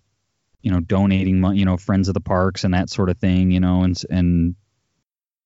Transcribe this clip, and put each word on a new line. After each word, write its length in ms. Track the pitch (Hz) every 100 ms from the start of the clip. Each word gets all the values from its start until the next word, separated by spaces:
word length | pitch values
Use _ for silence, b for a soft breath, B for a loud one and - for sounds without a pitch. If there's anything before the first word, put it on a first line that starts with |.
| _ _ _ _ _ _
you 80 | 110
know, 80 | 90
donating 600 | 85 98 98 95 95 92
mon-, 160 | 92
you 100 | 101
know, 120 | 95 90
friends 300 | - 98 95
of 80 |
the 40 | 85
parks 440 | - 92 92 92
and 100 | 98
that 160 | 90 -
sort 200 | - 92
of 100 | 85
thing, 320 | 95 92 92
you 80 | 90
know, 240 | 90 90
and 120 | 92
s-, 100 | 87
and 500 | - 90 87 87 87 90 _ _ _ _ _ _ _ _